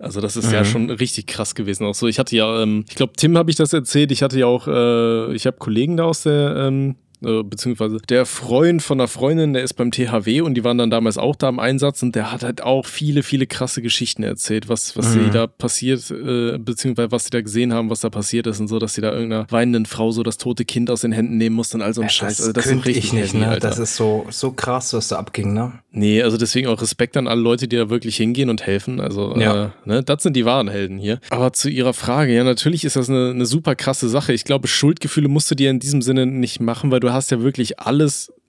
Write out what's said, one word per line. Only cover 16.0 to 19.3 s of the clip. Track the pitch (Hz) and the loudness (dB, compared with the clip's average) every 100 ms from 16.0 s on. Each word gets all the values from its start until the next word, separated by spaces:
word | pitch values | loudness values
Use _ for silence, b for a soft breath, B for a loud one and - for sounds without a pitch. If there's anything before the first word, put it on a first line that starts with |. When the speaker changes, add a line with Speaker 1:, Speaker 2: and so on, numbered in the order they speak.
| - | -4
Speaker 1:
äh, | 143 127 123 117 143 | -8 -4 -2 -2 -2
beziehungsweise | 113 123 131 117 117 | -4 -4 -2 0 0
was | 120 | -2
sie | - | -2
da | 120 | -4
gesehen | 107 110 120 | -2 0 0
haben, | 117 113 | 0 -2
was | 110 | -2
da | 113 | -4
passiert | 107 101 117 117 | -4 -2 -2 -2
ist | 107 | -2
und | 107 | -2
so, | 110 | -2
dass | 107 - | -2 -2
sie | |
da | 110 | -2
irgendeiner | - 113 | -2 -2